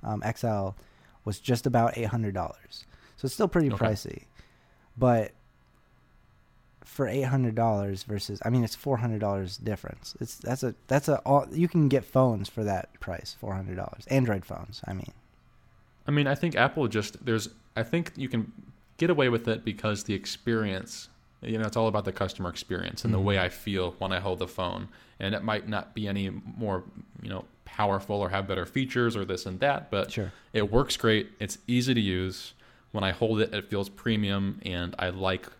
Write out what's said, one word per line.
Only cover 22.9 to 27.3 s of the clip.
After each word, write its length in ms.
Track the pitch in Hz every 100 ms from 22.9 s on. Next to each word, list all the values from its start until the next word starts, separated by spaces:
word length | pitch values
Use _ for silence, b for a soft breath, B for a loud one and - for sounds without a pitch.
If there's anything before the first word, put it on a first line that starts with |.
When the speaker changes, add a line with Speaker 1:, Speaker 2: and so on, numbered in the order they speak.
| - -
Speaker 2:
and 80 |
the 40 | 104
Speaker 1:
Mm-hmm. 80 | 98
Speaker 2:
way 120 | 98
I 100 | 90
feel 420 | - - 95 90 -
when 120 | 95
I 80 | 92
hold 200 | 95 90
the 80 | 90
phone. 400 | - 90 95 101 B B B
And 160 | 98 104
it 80 |
might 240 | 107 107 -
not 260 | 104 -
be 140 | - 104
any 220 | 101 98 - - -
more, 260 | 107 92 - - - -
you 80 |
know, 160 | 113